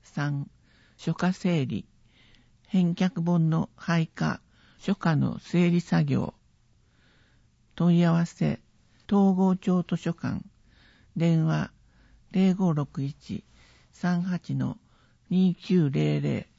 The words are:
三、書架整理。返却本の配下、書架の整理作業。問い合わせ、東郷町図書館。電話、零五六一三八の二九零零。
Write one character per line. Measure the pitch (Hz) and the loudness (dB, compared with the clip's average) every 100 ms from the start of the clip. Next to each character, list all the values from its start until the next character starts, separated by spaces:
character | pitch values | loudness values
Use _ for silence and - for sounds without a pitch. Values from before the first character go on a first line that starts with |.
三、 | - - 147 143 143 _ _ _ _ _ | -12 -6 -4 -4 -8 _ _ _ _ _
書 | - | -6
架 | 165 180 | -2 -2
整 | 185 180 170 123 | -2 -2 -2 -2
理。 | 113 - _ _ _ _ - _ _ _ | -6 -10 _ _ _ _ -20 _ _ _
返 | 190 175 | 0 2
却 | 170 185 175 | 0 -2 -2
本 | 170 175 160 | 0 2 2
の | 160 - _ | 0 -4 _
配 | - 170 160 | -2 0 -2
下、 | - 156 127 _ _ _ _ | -4 -4 -4 _ _ _ _
書 | - | -6
架 | 196 165 147 | -2 0 0
の | 127 120 | 0 -4
整 | - 170 175 | -2 2 4
理 | 175 | 2
作 | - 165 | 0 0
業。 | 143 131 - _ _ _ _ _ _ _ _ _ _ _ _ _ _ | 0 -2 -4 _ _ _ _ _ _ _ _ _ _ _ _ _ _
問 | - 175 170 | -2 2 4
い | |
合 | 170 | 4
わ | 165 170 | 2 -2
せ、 | - - 226 _ _ _ _ - | -2 -4 -4 _ _ _ _ -2
東 | 202 196 | 2 4
郷 | 185 190 185 | 4 2 0
町 | - 180 170 | 0 0 0
図 | 170 | -4
書 | 165 | -4
館。 | 170 - - - _ _ _ _ _ _ - | -6 -6 -8 -12 _ _ _ _ _ _ -2
電 | 165 160 160 | 0 2 0
話、 | 156 - _ _ _ _ _ _ | -2 -4 _ _ _ _ _ _
零 | 185 190 | 0 2
五 | 185 185 | 2 0
六 | 151 143 - | -2 -6 -8
一 | 139 - - 202 _ _ _ _ _ | -8 -10 -12 -14 _ _ _ _ _
三 | _ 175 175 | _ -2 -2
八 | 180 175 - | -2 -6 -6
の | 135 196 - _ _ _ _ _ | -6 -4 -8 _ _ _ _ _
二 | 180 185 | 2 2
九 | 170 - 180 147 | 0 0 2 2
零 | 147 151 147 | 2 0 0
零。 | 143 131 - | -2 -4 -8